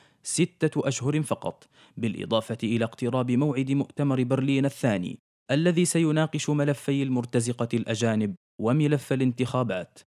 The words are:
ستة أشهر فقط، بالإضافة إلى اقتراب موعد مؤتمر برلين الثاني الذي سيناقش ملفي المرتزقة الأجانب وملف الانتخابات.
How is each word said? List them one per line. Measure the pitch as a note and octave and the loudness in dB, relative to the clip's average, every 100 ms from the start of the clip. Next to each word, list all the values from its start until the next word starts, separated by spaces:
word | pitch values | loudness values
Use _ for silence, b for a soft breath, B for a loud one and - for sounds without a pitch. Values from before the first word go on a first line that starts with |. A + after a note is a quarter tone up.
| b b | b b
ستة | - - E3+ - D#3 D3+ C#3 | -6 -2 -2 0 -2 0 -2
أشهر | C3+ B2+ D3 | -2 -2 -2
فقط، | D#3 - - - - b b - | -2 -4 -4 -10 -14 b b -6
بالإضافة | A2+ - - A2+ - A2+ | -4 -4 -2 -2 -2 -4
إلى | A2 A#2 | -2 0
اقتراب | A2+ - A#2+ B2+ B2 | -2 -4 -2 0 0
موعد | B2 D3+ C3 C3 | 2 2 0 0
مؤتمر | C#3 C3+ - C#3+ C3 | -2 -2 -2 0 0
برلين | B2 C3 C3+ C#3 | 0 0 2 2
الثاني | C3+ - C3 G2+ F2+ F2 _ _ - | 0 0 0 0 -2 -8 _ _ -2
الذي | C#3 E3+ E3+ | 0 2 2
سيناقش | F3 E3 D#3+ D3+ D#3 D3+ - | 2 2 2 2 0 -2 -2
ملفي | D3 C#3+ C3+ - C#3 | 0 2 0 0 0
المرتزقة | C3+ B2+ A#2+ B2 A2+ A#2+ A#2 | 0 0 0 0 0 -2 -2
الأجانب | A#2 A2+ G#2+ A#2 A2 G#2+ F#2 _ - | -2 -2 0 2 2 0 -4 _ -4
وملف | G#2+ D3 D3 D3 - | 2 2 4 2 0
الانتخابات. | C3 C3 A#2+ B2 C3 A#2 F#2 E2+ - - | 0 0 0 0 0 0 -2 -6 -14 -20